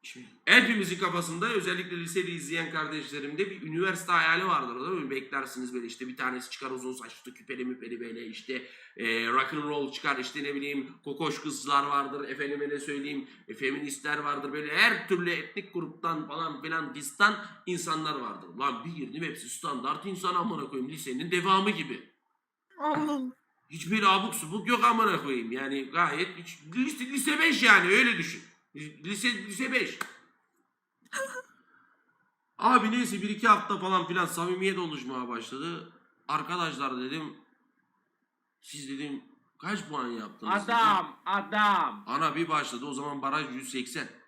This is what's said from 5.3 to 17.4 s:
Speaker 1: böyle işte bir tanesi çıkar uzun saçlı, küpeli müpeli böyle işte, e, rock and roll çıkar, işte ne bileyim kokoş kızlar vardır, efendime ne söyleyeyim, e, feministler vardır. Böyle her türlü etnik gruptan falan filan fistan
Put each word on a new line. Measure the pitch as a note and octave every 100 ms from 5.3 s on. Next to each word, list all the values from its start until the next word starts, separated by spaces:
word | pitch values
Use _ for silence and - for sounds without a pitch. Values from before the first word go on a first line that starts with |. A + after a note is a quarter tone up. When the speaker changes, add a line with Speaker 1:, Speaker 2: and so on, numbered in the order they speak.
| C#3 C3 B2+ B2+
Speaker 1:
böyle | B2 A#2
işte | - B2+
bir | B2+
tanesi | B2+ B2+ B2
çıkar | - C3+
uzun | B2+ B2+
saçlı, | B2+ A2+ - -
küpeli | B2+ A2 B2+ B2+
müpeli | B2+ A#2 A#2
böyle | A#2 A2+ A#2
işte, | A2 - B2+ B2+ - - -
e, | A#2 A2+ A#2
rock | B2 C3
and | D#3
roll | D3 D3 C3+
çıkar, | - D#3 C3+
işte | B2+ D3+
ne | C#3+ C#3
bileyim | C#3+ C#3+ C3 -
kokoş | - C#3+ D#3+ -
kızlar | D#3 C3+ C3+ C#3
vardır, | C#3+ C#3+ C3+ C#3 C#3+
efendime | C3+ C#3+ C#3+ C#3+
ne | C#3+
söyleyeyim, | C#3+ C#3+ C#3 C#3+ C3 - -
e, |
feministler | A2+ C3+ D3 D3 C3+ D3+ D3+
vardır. | D3 C#3+ C#3
Böyle | D3 D3+ D#3+
her | A3+ G#3+ -
türlü | F#3 F3+
etnik | D#3 D#3 - F#3+
gruptan | F3+ D#3+ - E3+ D#3+ C3+
falan | D3+ D#3+ C#3
filan | D#3 D#3+ D3
fistan | B2+ C#3 - G#3 G#3